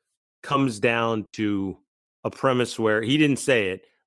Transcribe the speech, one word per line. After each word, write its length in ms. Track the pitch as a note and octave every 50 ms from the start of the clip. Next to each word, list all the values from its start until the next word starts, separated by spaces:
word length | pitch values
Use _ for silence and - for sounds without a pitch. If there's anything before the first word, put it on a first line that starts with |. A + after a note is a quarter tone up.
| _ _ _ _ _ _ _ _
comes 360 | - - C#3+ C#3 C#3 C3 A2 G#2
down 480 | A2+ A#2+ A#2 A#2 A#2 A#2 A2+ A2 G2 -
to 440 | - - G#2+ G#2 G2+ G2 G2 F#2+ F2+ - _ _ _ _ _ _ _ _
a 80 | - A2+
premise 480 | - - - C3+ B2+ B2 A#2+ A#2 - -
where 240 | A2+ A2 G#2+ A2
he 140 | A2+ A2+ C#3 D3+
didn't 200 | D#3 C#3+ C3 -
say 320 | - D3 C3 A2+ G2+ F#2
it, 120 | F#2+ F#2+ - _ _ _ _